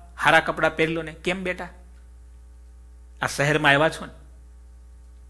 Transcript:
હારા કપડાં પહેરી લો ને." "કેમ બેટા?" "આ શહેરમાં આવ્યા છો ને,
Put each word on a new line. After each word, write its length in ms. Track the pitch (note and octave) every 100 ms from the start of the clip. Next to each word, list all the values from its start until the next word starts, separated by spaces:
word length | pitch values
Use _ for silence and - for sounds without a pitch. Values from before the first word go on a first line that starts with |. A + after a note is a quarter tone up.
| - -
હારા 220 | D3 D#3+
કપડાં 360 | D#3+ D#3 D#3+ D#3
પહેરી 180 | D#3+
લો 80 | E3
ને." 100 | D#3
"કેમ 300 | D#3 - F#3
બેટા?" 260 | F#3 F3+ F3 - - - - - - - - - - - - - - -
"આ 60 | C3
શહેરમાં 440 | - C#3+ D3+ D3+
આવ્યા 180 | C#3 D#3+
છો 160 | D#3 F3+
ને, 80 | - - - - - - - - - - -